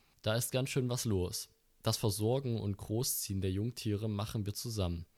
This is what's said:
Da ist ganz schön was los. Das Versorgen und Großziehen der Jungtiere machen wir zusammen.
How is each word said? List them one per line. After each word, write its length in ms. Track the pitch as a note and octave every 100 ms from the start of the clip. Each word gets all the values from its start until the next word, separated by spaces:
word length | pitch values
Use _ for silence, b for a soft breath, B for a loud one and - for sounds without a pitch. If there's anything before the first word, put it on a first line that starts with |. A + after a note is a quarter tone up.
| b b
Da 120 | G#2+
ist 160 | A#2 -
ganz 200 | B2+ C3
schön 180 | C#3+ B2
was 160 | B2
los. 440 | A2+ G2 F2+ - - _ _ _
Das 140 | A2+ -
Versorgen 640 | A2+ G2 G#2+ C3+ C3 A2+
und 180 | G2+ G2
Großziehen 640 | - A2 C3+ - - G2
der 120 | F#2+
Jungtiere 560 | F#2+ A#2 - A2 G2+ A2
machen 380 | G2+ - A2+ G2+
wir 80 |
zusammen. 520 | - A#2+ G#2+ F2+ E2+ -